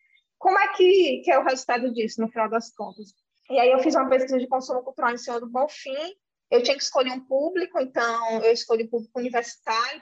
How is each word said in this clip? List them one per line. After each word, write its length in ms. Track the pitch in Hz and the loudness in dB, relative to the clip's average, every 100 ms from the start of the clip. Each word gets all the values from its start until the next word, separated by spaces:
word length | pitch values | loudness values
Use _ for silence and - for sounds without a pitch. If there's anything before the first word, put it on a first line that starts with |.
| _ _ _ - | _ _ _ -2
como 200 | 381 392 | 2 2
é 120 | 392 | 2
que, 480 | - 370 381 320 254 - | 4 6 6 4 0 2
que 60 | |
é 60 | 269 | 2
o 60 | |
resultado 480 | 262 262 - 240 254 | 2 -2 -2 -2 -2
disso, 280 | 233 220 - | -2 -4 -4
no 80 | 220 | -4
final 200 | 233 214 | -2 -2
das 240 | 226 226 | -2 -6
contas? 340 | - 202 190 208 _ _ _ - | -14 -14 -14 -20 _ _ _ -2
E 100 | 254 | 2
aí 100 | 247 | 4
eu 100 | 262 | 4
fiz 160 | 320 277 | 4 2
uma 120 | 262 | 2
pesquisa 320 | 254 262 262 | 2 2 -2
de 80 | 247 | -2
consumo 340 | 254 254 254 | -4 -4 -6
cultural 300 | 254 262 233 | -6 -4 -2
em 60 | 240 | -2
Senhor 220 | 254 240 | -6 -8
do 80 | 240 | -4
Bonfim, 680 | 240 294 - 277 269 339 403 _ _ - | -2 -2 -4 -10 -8 -10 -12 _ _ 0
eu 140 | 240 | 2
tinha 120 | 247 277 | 2 -2
que 60 | |
escolher 300 | - 277 254 | -2 0 -2
um 80 | 262 | -4
público, 600 | 262 269 311 370 349 330 | -4 -2 -2 -2 -4 -4
então 640 | 262 233 233 233 226 226 | -4 -2 -2 -2 -2 2
eu 100 | 220 | 2
escolhi 340 | 233 - 226 226 | 2 0 -2 -2
o 40 | |
público 300 | 233 220 254 | -6 -6 -8
universitário, 840 | 247 233 240 - - 220 254 311 | -4 -4 -6 -8 -4 -4 -4 -8